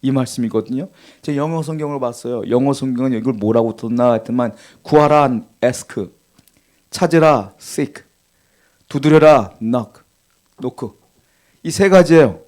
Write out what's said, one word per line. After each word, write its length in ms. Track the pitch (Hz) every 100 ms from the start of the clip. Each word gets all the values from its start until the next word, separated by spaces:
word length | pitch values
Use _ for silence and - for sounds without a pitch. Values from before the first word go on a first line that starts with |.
이 100 | 131
말씀이거든요. 760 | 135 123 - 117 110 110 127 185 _ _ _
제가 160 | - 143
영어 260 | 151 165
성경을 360 | 151 160 151 143
봤어요. 440 | 123 117 120 120 -
영어 240 | 120 135
성경은 400 | 139 135 123 131
이걸 200 | 120 113
뭐라고 420 | 113 104 113 113 110
썼나 340 | 117 120 123
했더만 400 | 113 - 120 120 - - _
구하라, 580 | - 151 147 151 143 120 - _
ask, 460 | 123 127 - - 95 _ _ _ _ _ _ _ _
찾으라, 640 | - 175 165 156 139 98 _
seek, 440 | - - 143 - _ _ _ _ _ _ _ _ _
두드려라, 640 | 143 147 156 156 143 98 _
knock, 440 | 110 123 107 _ _ _ _ _ _ _
knock. 280 | 123 - 120 _ _ _ _ _ _ _
이 80 | 165
세 160 | - 196
가지예요. 540 | 185 160 165 135 85